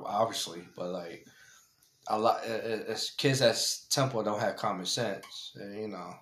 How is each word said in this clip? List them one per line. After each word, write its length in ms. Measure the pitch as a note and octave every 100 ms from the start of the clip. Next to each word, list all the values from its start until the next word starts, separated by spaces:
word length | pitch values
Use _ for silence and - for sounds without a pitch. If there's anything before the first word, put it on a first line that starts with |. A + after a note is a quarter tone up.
| -
obviously. 560 | G#2 A2+ - - E2+ F2+ -
But, 140 | F2+
like, 360 | F2+ E2+ E2+ - - - - _ _ _ _ -
a 100 | G#2+
lot, 220 | A2+ A2+ A2+
uh, 60 |
uh, 260 | A2 A2+ G#2+ G#2+
it's 240 | A2 -
kids 300 | - C#3+ C3
at 180 | A#2+ A2 - - -
Temple 340 | - C3 A#2
don't 160 | G#2 G#2+
have 160 | G#2+ -
common 300 | A2 F#2 F2+
sense. 640 | - A2 F#2+ - - - A#2
And, 240 | G2+ G2+
you 80 | G#2+
know 240 | F#2 F2 F#2